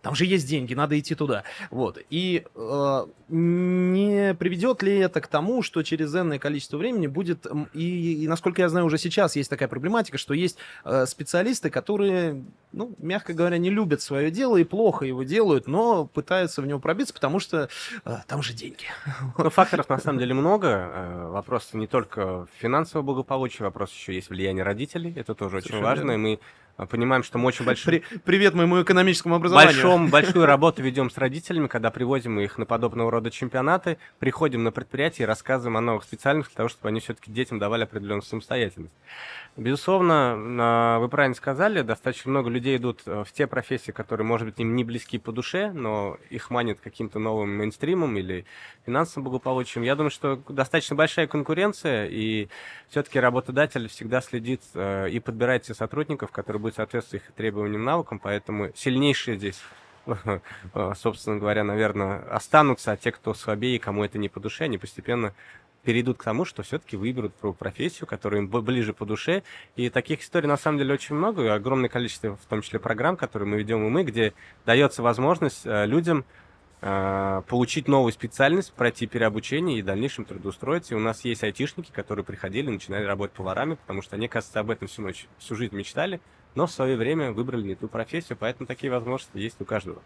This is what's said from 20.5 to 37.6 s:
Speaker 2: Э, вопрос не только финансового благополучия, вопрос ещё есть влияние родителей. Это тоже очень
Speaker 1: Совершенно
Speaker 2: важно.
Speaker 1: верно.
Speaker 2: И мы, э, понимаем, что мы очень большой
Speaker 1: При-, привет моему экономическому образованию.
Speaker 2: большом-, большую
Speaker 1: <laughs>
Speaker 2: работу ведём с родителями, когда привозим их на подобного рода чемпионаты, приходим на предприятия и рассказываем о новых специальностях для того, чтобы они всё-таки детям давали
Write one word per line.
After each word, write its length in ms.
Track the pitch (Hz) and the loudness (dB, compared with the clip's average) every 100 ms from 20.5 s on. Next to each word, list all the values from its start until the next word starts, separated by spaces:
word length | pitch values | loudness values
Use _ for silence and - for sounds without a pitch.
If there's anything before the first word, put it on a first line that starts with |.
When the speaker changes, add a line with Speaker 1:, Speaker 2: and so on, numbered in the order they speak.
| 208 185 | 4 4
Speaker 2:
Э, 600 | 104 90 90 90 87 85 | 2 0 -6 -8 -8 -6
вопрос 400 | 95 - 123 - | -6 -2 -4 -4
не 120 | 110 107 | -6 0
только 600 | 131 107 - 95 92 87 - | 0 -2 -4 -4 -4 -8 -6
финансового 460 | 117 135 160 156 | 0 0 0 -4
благополучия, 600 | 139 131 131 135 127 - | -2 -4 -2 -2 -2 -2
вопрос 280 | 104 - 98 | -6 -4 -8
ещё 200 | - - | -8 -8
есть 180 | 92 - | -8 -6
влияние 320 | 92 95 95 | -4 -2 0
родителей. 480 | 92 101 143 180 170 170 | -2 -2 -4 -6 -8 -8
Это 180 | - | -8
тоже 220 | 110 101 95 | -6 -4 -4
очень 80 | 87 | -4
Speaker 1:
Совершенно 200 | 110 107 | -2 0
Speaker 2:
важно. 220 | 135 143 | 0 0
Speaker 1:
верно. 0 | 113 110 | 0 0
Speaker 2:
И 40 | |
мы, 60 | 110 - - _ - | -2 -6 -20 _ -14
э, 80 | 98 | -6
понимаем, 360 | 117 120 131 | -2 2 2
что 160 | 117 - | 2 0
мы 80 | 123 | 0
очень 160 | 123 123 | 0 0
большой 340 | 123 - 165 | 0 2 0
Speaker 1:
При-, 180 | - 220 | 0 -10
привет 300 | - 190 202 | 2 6 6
моему 260 | 170 170 180 | 6 4 4
экономическому 520 | 160 185 185 170 170 170 | 6 6 6 4 2 2
образованию. 360 | 170 175 160 | 8 12 12
Speaker 2:
большом-, 380 | 139 180 180 170 | 10 8 8 8
большую 360 | 147 151 185 160 | 8 8 6 8
Speaker 1:
<laughs> 80 | |
Speaker 2:
работу 280 | 139 160 - | 8 6 4
ведём 280 | 131 127 127 | -2 0 0
с 80 | - | 2
родителями, 480 | 131 139 - 175 143 | -2 -2 -4 -2 0
когда 240 | 120 113 | 2 0
привозим 480 | 110 123 135 117 107 | 0 0 0 0 -2
их 180 | 101 - | -2 -2
на 80 | 110 | -2
подобного 440 | 117 117 113 117 | 0 0 0 0
рода 200 | 117 113 | 0 -2
чемпионаты, 680 | - 127 131 135 180 180 160 - _ | -6 -4 -2 2 2 0 -6 -10 _
приходим 440 | 131 - 156 123 | -2 0 0 2
на 80 | 113 | 0
предприятия 520 | 110 123 127 135 - | -2 -8 -2 -2 0
и 20 | 113 | -2
рассказываем 500 | 110 - 131 120 110 | -2 0 -2 0 0
о 40 | |
новых 240 | 120 110 | 0 -2
специальностях 500 | - - 139 156 139 | -4 -4 0 0 0
для 20 | - | -4
того, 120 | 113 | -4
чтобы 200 | - 117 | -4 -4
они 120 | 113 | -4
всё-таки 300 | - 117 - | -6 -12 -8
детям 280 | 107 127 | -6 -4
давали 260 | 113 | -2